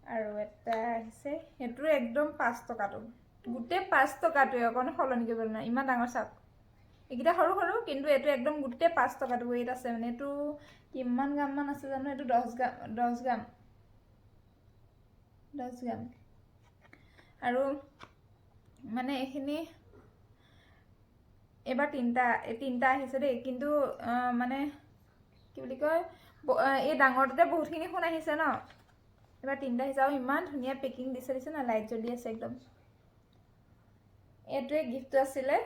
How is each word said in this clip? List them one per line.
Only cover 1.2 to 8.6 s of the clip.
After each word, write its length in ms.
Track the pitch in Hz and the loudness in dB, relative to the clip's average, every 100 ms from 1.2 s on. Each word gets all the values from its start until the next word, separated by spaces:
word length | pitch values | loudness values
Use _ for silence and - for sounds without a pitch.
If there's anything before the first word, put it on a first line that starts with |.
| 285 311 - | -8 -6 -8
সেইটো 380 | - 240 240 302 | -10 -8 -2 2
একদম 440 | 294 233 247 302 | 2 2 0 0
পাঁচ 280 | 302 247 240 | 0 0 0
টকাটো, 340 | - 214 202 - 226 - - - | -8 -4 -4 -6 -14 -18 -20 -16
গোটেই 380 | 247 240 240 359 | -8 -8 -2 -2
পাঁচ 260 | 370 302 269 - | 2 4 4 4
টকাটোৱে, 460 | 330 285 262 247 | 2 4 4 4
অকণ 280 | 233 240 254 | 2 2 -2
সলনি 340 | 330 269 240 233 | 0 0 2 0
কৰিব 160 | 226 | -2
নোৱাৰে, 240 | 220 220 226 | -2 -4 -2
ইমান 180 | 247 269 | 0 2
ডাঙৰ 220 | 240 240 | 0 0
চাওক। 220 | 247 214 - - - - - - - - | -2 -6 -10 -20 -20 -20 -20 -20 -20 -10
এইকেইটা 220 | 247 320 | 0 2
সৰু 200 | 359 330 | 6 4
সৰু, 200 | 381 359 440 | 4 2 2
কিন্তু 240 | 403 277 294 | 0 -2 4
এইটো 220 | 269 294 | 4 6
একদম 300 | 269 262 302 | 2 2 0